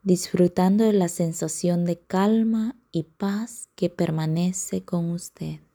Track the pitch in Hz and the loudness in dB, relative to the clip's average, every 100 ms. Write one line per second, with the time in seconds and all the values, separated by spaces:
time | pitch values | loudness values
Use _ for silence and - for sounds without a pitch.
0 | 196 180 - 180 175 - 185 202 220 208 | 2 0 0 2 2 4 2 4 4 4
1 | 175 - 170 165 160 - 180 175 175 175 | 2 0 -4 -2 -6 -2 0 0 0 -4
2 | _ 185 202 226 226 220 220 - _ 170 | _ 0 2 2 2 0 -2 -8 _ -6
3 | 160 _ 196 202 233 - - - 175 - | -6 _ -4 -4 -6 -12 -20 -4 -4 0
4 | 165 156 160 165 180 185 - 190 185 175 | -2 0 -2 0 0 -2 -6 -8 -4 -4
5 | 170 170 - - 156 151 _ | -2 -6 -10 -10 -10 -10 _